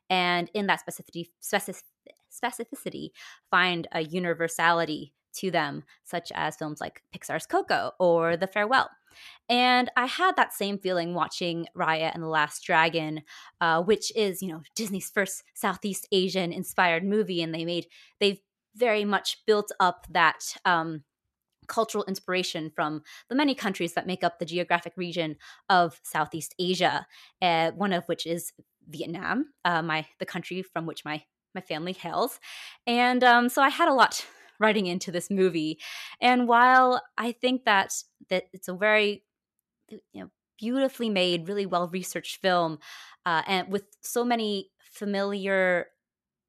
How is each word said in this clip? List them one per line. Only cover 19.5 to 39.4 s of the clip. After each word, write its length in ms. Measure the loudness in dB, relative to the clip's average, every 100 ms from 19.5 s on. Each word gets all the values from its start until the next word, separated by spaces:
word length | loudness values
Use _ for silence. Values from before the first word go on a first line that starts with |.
| 2 2 0
up 260 | 0 0 -2
that, 440 | 4 4 4 -6 -4
um, 400 | 2 2 0 -6 -12 _ _ _ _ _ -8
cultural 360 | -2 -2 -2 -4
inspiration 680 | -6 -4 -2 -2 -6 -8
from 280 | -4 -4 -4 -12 -20 -4
the 80 | 0
many 180 | 2
countries 380 | 0 -2 -2 -4
that 120 | -4 -4
make 180 | 0
up 140 | -2 -2
the 60 |
geographic 500 | -6 -4 0 0 -2 -10
region 400 | -8 -4 -4 -6 -14 -10 2
of 320 | 4 4 0
Southeast 520 | -6 -4 -2 -4 -10 -4
Asia, 480 | -2 2 2 0 -8 -18 -20 -2
uh, 300 | 2 2 2
one 200 | 0 -2
of 120 | -2 -2
which 200 | -6 -4
is 260 | -6 -6 -16 _ _ -16
Vietnam, 640 | -12 -8 -8 -4 -4 -4 _
uh, 180 | -2 -2
my, 240 | -2 -4 -6 -10
the 80 | -10
country 360 | -10 -8 -10
from 240 | -8 -8 -8
which 180 | -10
my, 180 | -8 -10 -10 _ _
my 60 | -14
family 320 | -8 -6 -6
hails. 480 | -8 -6 -2 -2 -4 -16 -18 -18 -12 -2
And, 360 | 2 4 6
um, 260 | 6 8 6
so 140 | 4
I 60 | 2
had 200 | 4 4
a 60 |
lot 300 | 6 4 2 -10 -18
<laughs> 160 | -18 0
writing 280 | 2 2 0
into 240 | -4 -4
this 200 | -6 -2
movie. 480 | 2 2 2 -4 -6 -10 -14 -14 0
And 280 | 2 4 4
while 540 | 6 8 8 6 4 -2 -6
I 140 | -6
think 320 | -2 -2 0
that, 280 | 2 2 2 -4 -12 _ -4
that 160 | -4 -4
it's 160 | -14 -10
a 60 |
very, 500 | -2 2 4 2 -2 _ _